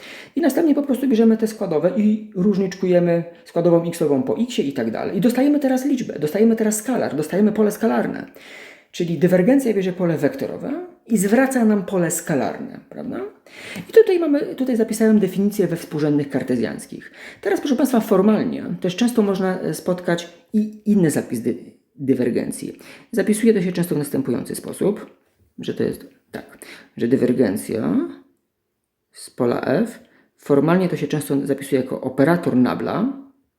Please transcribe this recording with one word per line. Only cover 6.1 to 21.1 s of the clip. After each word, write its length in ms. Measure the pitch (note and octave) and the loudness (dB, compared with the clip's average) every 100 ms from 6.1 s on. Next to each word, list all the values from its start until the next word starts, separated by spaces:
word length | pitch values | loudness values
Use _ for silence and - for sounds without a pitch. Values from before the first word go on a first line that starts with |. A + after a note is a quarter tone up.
| - | -4
dostajemy 360 | D3+ G3+ A3+ A3 | -2 2 2 4
teraz 220 | G#3+ G#3+ | 0 -2
skalar, 380 | - A3+ A#2 C#3+ | -2 -2 -2 -4
dostajemy 360 | D3+ F3+ G#3 | -2 2 2
pole 200 | G#3+ G#3 | 2 0
skalarne. 540 | - A3+ A#3+ - - - - - - - - _ | 0 0 0 -2 -6 -12 -18 -20 -20 -20 -20 _
Czyli 260 | - E3+ D#3 | -6 -4 0
dywergencja 560 | F3+ F3+ F3+ C4+ B3 | 2 4 4 2 2
bierze 200 | G3 F#3 | 0 -2
pole 240 | F3+ E3+ D3 | -2 -2 0
wektorowe 680 | C#3+ - B2 - - D#4+ F4+ - - | -2 -2 -8 -8 -8 -8 -10 -18 -2
i 100 | G#3+ | 0
zwraca 480 | G3 B3 C4 B3+ A3 | 2 2 2 2 2
nam 200 | G#3 F3+ | 2 0
pole 260 | F#3+ E3 | -2 -2
skalarne, 680 | - - C#3+ F#2+ C#2+ - - - | -2 -2 -2 -2 -6 -12 -14 -18
prawda? 300 | - - - G4+ - - - - - - | -14 -10 -8 -10 -14 -20 -20 -14 -14 4
I 40 | |
tutaj 260 | A4 G#4+ F4+ | 6 6 2
mamy, 360 | D#4+ C#4+ F4+ D#4 | 2 0 -2 -4
tutaj 200 | C4 A3+ | -2 0
zapisałem 440 | A3 A3 A3 G#3+ | 0 2 4 4
definicję 480 | F#3 F#3+ G3+ G#3 E3+ | 2 0 0 0 -2
we 80 | E3 | -2
współrzędnych 540 | - D3+ D3+ D3 C#3 | -6 -2 0 0 -2
kartezjańskich. 840 | C3 B2+ B2 F#2+ C#2+ - - - - - - | -4 -2 -2 -2 -6 -12 -16 -18 -20 -20 -8
Teraz, 180 | G4+ F#4+ | -2 -2
proszę 160 | D4 B3 | 0 0
Państwa, 240 | C#4 A3+ | 2 2
formalnie 640 | - F#3 G#3+ G3+ F2+ - - F3 | 2 4 4 2 0 -4 -8 -6
też 140 | F3+ - | -4 0
często 260 | A#3+ A#3+ | 0 2
można, 380 | G3+ G3 F#3+ F#3 | 0 0 -2 -2
e, 140 | E3 | -4
spotkać 560 | D3+ - F3+ F3+ E3+ - - _ | -4 -4 -4 -2 -4 -4 -18 _
i 280 | G#3+ G#3+ - G#3+ | -2 -2 -4 0
inny 260 | G#3 D#3+ | 4 4